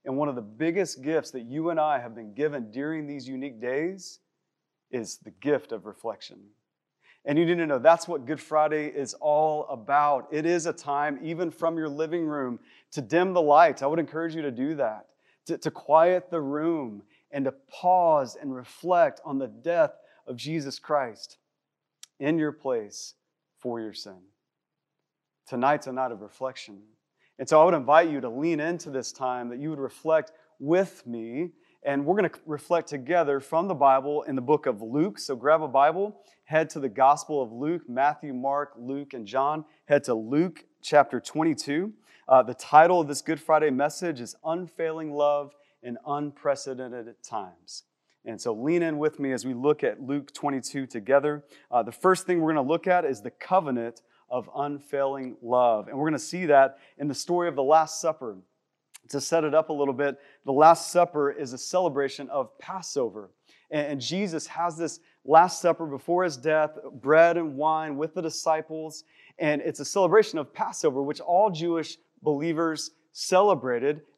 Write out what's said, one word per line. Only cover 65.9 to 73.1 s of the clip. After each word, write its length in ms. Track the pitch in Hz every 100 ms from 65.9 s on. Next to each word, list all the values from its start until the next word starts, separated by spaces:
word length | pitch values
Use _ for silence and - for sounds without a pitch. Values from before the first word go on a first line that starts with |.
| 139 - 175
his 140 | 180 135
death, 400 | 143 156 151 151 139 123
bread 340 | 135 156 170 170
and 220 | 160 135
wine 400 | 151 160 156 139
with 160 | 156 185
the 60 |
disciples. 840 | 160 - - 160 156 160 156 151 - _ _ -
And 240 | 156 147
it's 200 | 160 143
a 40 | 143
celebration 540 | 202 180 202 208 165
of 140 | 143
Passover, 500 | - 214 - 160 131
which 160 | 139 147
all 300 | - 175 208
Jewish 480 | 160 170 165 151 - _ _
believers 720 | 156 143 165 156 165 151 - - _